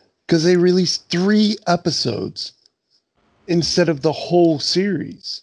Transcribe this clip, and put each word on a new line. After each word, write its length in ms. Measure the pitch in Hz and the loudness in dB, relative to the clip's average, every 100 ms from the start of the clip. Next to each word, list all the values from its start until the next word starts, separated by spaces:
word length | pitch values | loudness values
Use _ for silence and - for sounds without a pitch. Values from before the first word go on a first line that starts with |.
| _ _ - | _ _ -2
'cause 160 | 165 | 0
they 140 | 170 180 | 2 4
released 520 | 180 180 170 - - | 4 2 0 -4 -6
three 460 | 175 196 214 214 214 - | -2 2 2 2 0 -2
episodes 840 | 175 170 - 123 101 98 - - _ _ _ _ _ _ _ _ _ - | -2 -2 -4 -4 -4 -8 -10 -16 _ _ _ _ _ _ _ _ _ -2
instead 420 | 170 147 - 170 | -2 0 0 0
of 120 | 143 | 0
the 80 | 160 | -2
whole 460 | - - 175 170 147 | -2 0 4 4 2
series. 840 | - 175 202 170 - - - - | -2 -2 0 -2 -6 -12 -16 -16